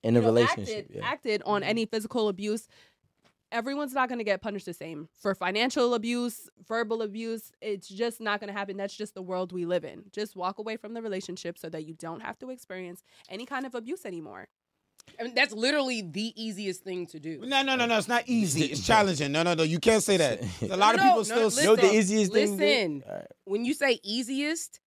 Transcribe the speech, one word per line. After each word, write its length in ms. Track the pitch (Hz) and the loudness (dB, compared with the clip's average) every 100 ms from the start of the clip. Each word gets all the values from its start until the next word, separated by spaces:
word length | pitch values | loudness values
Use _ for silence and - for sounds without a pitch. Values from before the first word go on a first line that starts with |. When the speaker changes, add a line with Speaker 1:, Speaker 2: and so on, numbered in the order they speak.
Speaker 1:
in 140 | 113 120 | 4 4
a 40 | |
Speaker 2:
you 20 | |
know, 40 | 113 | 6
Speaker 1:
relationship, 440 | 113 120 339 98 - - | 6 4 2 -4 -8 -8
Speaker 2:
acted, 100 | 50 | -8
Speaker 1:
yeah. 60 | 226 | -6
Speaker 2:
acted 360 | 285 247 208 - | -6 -4 -4 0
on 160 | 202 | -2
Speaker 3:
Mm-hmm. 80 | 196 | 0
Speaker 2:
any 160 | 226 226 | -2 -2
physical 420 | 220 220 247 214 | -4 -4 -2 -2
abuse. 380 | 185 208 220 - _ _ _ _ _ _ _ _ | -2 -4 -4 -6 _ _ _ _ _ _ _ _
Everyone's 420 | 233 233 277 294 | -6 -4 -4 -4
not 160 | 269 254 | -2 -2
gonna 140 | 240 | -2
get 180 | 214 190 | -2 -2
punished 240 | 226 202 185 | -2 -8 -10
the 80 | |
same. 340 | 170 156 156 160 _ | -12 -12 -12 -14 _
For 140 | 202 190 | -4 -2
financial 580 | 185 202 247 277 240 | -2 0 0 2 2
abuse, 560 | 240 226 240 240 - - _ - | 2 0 -2 -2 -6 -18 _ -6
verbal 360 | 226 220 226 | -4 -2 -4
abuse, 480 | 220 208 226 226 - _ | -4 -6 -8 -8 -10 _
it's 260 | 220 202 - | -8 -8 -8
just 320 | 190 233 226 | -4 -4 -4
not 200 | 220 208 | -4 -4
gonna 120 | 208 | -6
happen. 260 | 202 202 196 | -8 -8 -6
That's 180 | 196 - | -8 -8
just 160 | 208 | -12
the 80 | - | -10
world 300 | 185 185 185 | -6 -6 -4
we 140 | 180 170 | -6 -2
live 200 | 180 160 | -2 -2
in. 200 | - 202 | -14 -14
Just 240 | 202 208 190 | -10 -10 -6
walk 220 | 180 196 | -8 -6
away 180 | 214 220 | -10 -10
from 200 | 214 233 | -10 -10
the 80 | |
relationship 560 | 226 190 - 180 170 175 | -6 -8 -8 -10 -10 -10
so 100 | 160 | -12
that 160 | 165 156 | -10 -12
you 80 | |
don't 280 | 160 165 170 | -12 -12 -10
have 180 | 233 - | -12 -12
to 100 | 254 | -14
experience 540 | 254 - 185 180 180 _ _ - | -16 -14 -14 -14 -16 _ _ -16
any 160 | 196 254 | -14 -10
kind 220 | 269 262 | -8 -8
of 80 | 247 | -10
abuse 300 | 226 370 226 | -8 -10 -10
anymore. 400 | 175 156 92 - _ _ _ _ _ - - | -12 -12 -16 -20 _ _ _ _ _ -20 -10
Speaker 3:
I 40 | |
mean, 120 | 233 240 | -4 0
that's 180 | 277 | 0
literally 480 | 214 247 302 269 240 | 2 2 2 0 -2
the 320 | 185 170 220 208 | -4 -6 -6 -6
easiest 420 | 226 190 202 180 | -8 -6 -6 -6
thing 220 | 196 180 175 | -8 -8 -8
to 120 | 160 | -10
do. 220 | 151 151 240 | -10 -10 -2
Speaker 4:
No, 160 | 269 | 0
no, 140 | 269 262 | 2 0
no, 100 | 240 | 2
no. 120 | 220 | 2
It's 100 | 202 | 2
not 160 | 240 240 | -2 2
easy. 380 | 233 190 127 | 2 2 2
It's 220 | 143 143 95 | 0 0 4
Speaker 1:
<laughs> 0 | |
Speaker 4:
challenging. 440 | 220 202 156 147 | 6 6 2 0
No, 120 | 147 | 2
no, 100 | 170 | 2
no. 100 | 165 | 4
You 160 | 160 165 | 2 4
can't 220 | 226 220 | 4 4
say 160 | - 190 | 4 4
that. 240 | 147 113 110 90 | 4 2 -4 -4
Speaker 1:
<laughs> 0 | 110 | -4
Speaker 4:
A 40 | 185 | 4
lot 180 | 208 226 | 6 8
of 60 | |
Speaker 3:
No, 20 | |
Speaker 4:
people 140 | 381 349 | 6 6
Speaker 3:
no, 60 | |
Speaker 4:
still 200 | 208 233 220 | 4 2 2
Speaker 3:
listen, 160 | - | 4
Speaker 1:
You 60 | 208 | 6
know 60 | |
what 80 | 220 | 8
the 120 | 196 214 | 8 6
easiest 360 | 190 220 196 | 4 4 4
thing 120 | 214 208 | 4 2
to 60 | 196 | 2
do? 60 | |
Speaker 3:
listen. 400 | 294 269 180 143 - | 4 4 2 -4 -8
Speaker 1:
All 80 | 50 | -12
right. 100 | 50 - - | -12 -20 -6
Speaker 3:
When 200 | 202 240 | -2 -2
you 80 | 302 | 0
say 240 | 277 233 | 2 0
easiest 800 | 196 226 233 269 294 320 - - | -2 -6 -4 -2 -2 -4 -8 -16